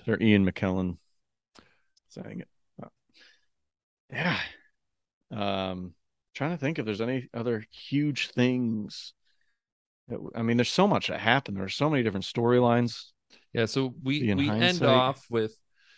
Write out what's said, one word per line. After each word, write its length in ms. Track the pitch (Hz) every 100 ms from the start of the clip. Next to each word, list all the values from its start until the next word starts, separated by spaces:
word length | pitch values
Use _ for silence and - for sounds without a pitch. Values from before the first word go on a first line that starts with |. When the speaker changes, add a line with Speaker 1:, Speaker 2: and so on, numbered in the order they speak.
Speaker 1:
hear 140 | - 107
Ian 260 | 113 104 95
McKellen 480 | - 98 92 92 85 _ _ _ _ _ - _ _ _ _ _
saying 320 | - - 180
it. 60 | - _ _ -
Uh, 60 | - _ _ _ - _ _ _ _ _ _ _ _
yeah. 280 | - 170 - - - _ _ _ _ _ _ _
Um, 600 | 110 101 98 95 92 90 - _ _ _ -
trying 160 | 139
to 60 | 127
think 220 | 135 165
if 60 | 110
there's 140 | 101
any 280 | 117 131 127
other 300 | 117 117 113 107
huge 600 | - - 139 147 135 -
things 840 | - 123 127 120 110 104 - - - _ _ _ _ _ _ _ _ _
that 60 | 117
w-, 160 | - 117
I 60 |
mean, 160 | 113 120
there's 120 | 123
so 140 | - 202
much 200 | 120 -
that 120 | -
happened. 340 | 113 127 - 98
There 60 |
are 60 | 95
so 200 | - 147
many 140 | 143
different 220 | 110 95 -
storylines. 800 | - 117 123 120 120 120 - - _ _ - _
Speaker 2:
Yeah, 120 | 117 113
so 280 | 135 131 123
we, 160 | 131 147
Speaker 1:
Be 80 | 120
in 60 | 95
Speaker 2:
we 120 | 95
end 120 | 107
Speaker 1:
hindsight. 280 | 180 180 139
Speaker 2:
off 360 | 131 131 135 -
with 260 | 117 110 - _ _ _